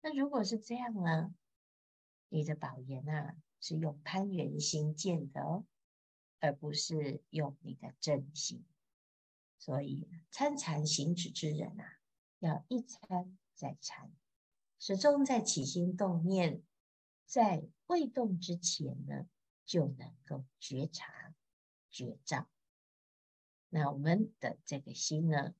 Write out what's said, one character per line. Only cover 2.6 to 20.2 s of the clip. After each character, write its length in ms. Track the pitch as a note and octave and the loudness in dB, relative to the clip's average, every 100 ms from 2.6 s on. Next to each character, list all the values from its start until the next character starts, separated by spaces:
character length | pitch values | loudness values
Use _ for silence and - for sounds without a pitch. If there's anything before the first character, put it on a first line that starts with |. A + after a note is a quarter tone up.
| C3+ B2+ | -4 -8
岩 240 | C3 C3+ D3 | -8 -6 -2
啊， 260 | D3+ D#3 - _ _ | -2 -4 -10 _ _
是 160 | - D#3+ | -4 0
用 220 | D#3+ D3 | 0 -2
攀 280 | - F#3+ G3+ | -4 -2 0
缘 280 | F#3 D#3 D3 | 0 0 0
心 360 | D3+ D#3 D3+ D3+ | 0 2 0 0
见 340 | F#3+ E3 C#3 | 0 0 -2
的 100 | C#3+ | -4
哦， 240 | C#3+ F3+ - _ _ _ _ _ _ _ | -2 -2 -4 _ _ _ _ _ _ _
而 160 | D#3 C#3 | 0 0
不 160 | D3+ | -4
是 520 | D3 - D#3 D3 C3+ _ | -4 0 0 0 -4 _
用 260 | D#3 C#3+ C#3 | -2 -2 -4
你 120 | D3+ | -12
的 200 | C3 - - | -12 -12 -6
真 340 | - C#3 C3+ - | 0 0 -2 -6
心。 280 | - A#2+ - _ _ _ _ _ _ _ _ _ | -8 -8 -16 _ _ _ _ _ _ _ _ _
所 260 | - C3+ | -4 -4
以 260 | C#3+ C#3+ E3 - - | -2 -4 -6 -14 -14
参 260 | - C#4+ C#4+ | 0 0 0
禅 300 | - D3+ D3+ | -2 0 2
行 260 | - D3+ | 2 2
止 160 | F3 - | 0 -2
之 220 | - D#3 | -2 -2
人 280 | D3+ - - | -2 -4 -8
啊， 200 | - - _ _ _ _ | -16 -18 _ _ _ _
要 260 | E3 D3+ - | 0 0 0
一 140 | B3 | -4
参 560 | A#3+ - - F3+ F#3 F#3 _ | -4 -14 -4 -4 -4 -12 _
再 240 | - C3 - | -8 -8 -6
参， 320 | - - C#3 - _ _ _ _ _ _ | -10 -12 -16 -20 _ _ _ _ _ _
始 180 | - F#3+ | -2 4
终 260 | D4 C#4+ | 6 8
在 160 | C4+ B3 | 6 4
起 240 | - - | 4 0
心 320 | C3+ F3+ F3 F3 | 0 2 0 2
动 300 | G3 E3+ E3+ | 2 4 4
念， 380 | F#3+ E3+ B2 - _ _ _ _ _ _ | 4 4 0 -8 _ _ _ _ _ _
在 420 | B3+ G#3+ E3 D3+ _ _ | 4 4 4 -2 _ _
未 220 | F4 C#4 | 2 2
动 320 | - A#3 F3+ | 2 2 0
之 180 | - F3 | 0 -2
前 480 | - - C3+ C3 C3+ | 0 -2 -4 -4 -6
呢， 240 | C#3 - _ _ _ | -6 -8 _ _ _
就 220 | - F3+ C3+ | -2 2 2
能 320 | B2+ - - | -2 -12 -16